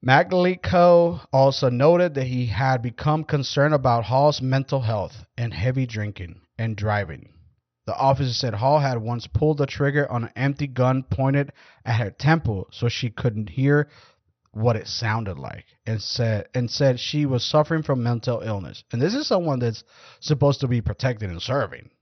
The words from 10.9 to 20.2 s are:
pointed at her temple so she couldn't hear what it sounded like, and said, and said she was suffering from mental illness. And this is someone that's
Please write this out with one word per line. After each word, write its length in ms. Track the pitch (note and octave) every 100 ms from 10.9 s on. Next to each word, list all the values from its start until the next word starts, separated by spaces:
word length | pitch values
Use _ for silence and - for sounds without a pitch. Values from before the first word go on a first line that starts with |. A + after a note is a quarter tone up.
| C3
pointed 480 | B2+ - C3+ C#3 C#3 - - _ -
at 140 | A2+
her 100 | G#2+
temple 580 | - C#3 D#3+ D3+ G2 -
so 180 | - A#2
she 200 | - A#2+
couldn't 400 | - B2+ G#2+ G#2+
hear 400 | - C3+ D3 D3 - - _ _ _ _
what 240 | G#2 A#2 A2
it 120 | F2+
sounded 500 | - A#2 A2 G#2+ D#2
like, 260 | C2+ - - _ -
and 140 | G#2+
said, 480 | - - A#2+ G#2+ -
and 160 | B2+ A#2+
said 300 | - C#3 B2
she 260 | - D3+ D3
was 160 | B2+
suffering 400 | - D3+ D3 D#3+
from 200 | D#3 C3+
mental 380 | A#2 A#2+ A#2+ -
illness. 440 | G#2+ G#2 E2 - -
And 80 | A#2+
this 140 | D3
is 120 | B3 D4+
someone 320 | G#3 F3 C3+
that's 260 | A#2+ A2+ - _ - -